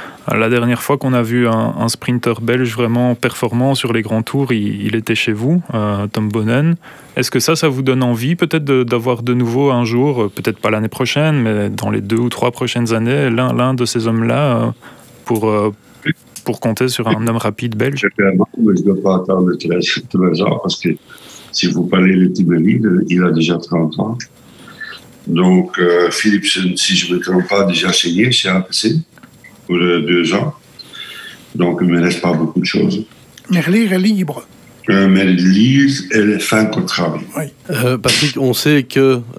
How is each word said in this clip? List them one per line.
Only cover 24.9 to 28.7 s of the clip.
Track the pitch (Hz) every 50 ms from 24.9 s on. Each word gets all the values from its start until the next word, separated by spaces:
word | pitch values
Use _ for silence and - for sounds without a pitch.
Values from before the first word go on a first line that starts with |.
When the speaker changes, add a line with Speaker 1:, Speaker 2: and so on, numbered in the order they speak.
| - - - - - - -
Speaker 2:
Donc, | - - 85 92 185 185 185 180 - - -
euh, | 90 87 87 87 87 85
Philipsen, | - - - 107 101 95 90 - - 92 92 90 90 -
si | - - 92
je | - - 87
ne | - 87
me | -
trompe | 90 92 90 87 -
pas, | 101 101 98
déjà | 90 87 82 - 92
signé | 87 - - 87 85 92 113 127
chez | 120 - - 95
A | 92 92
P | 92 -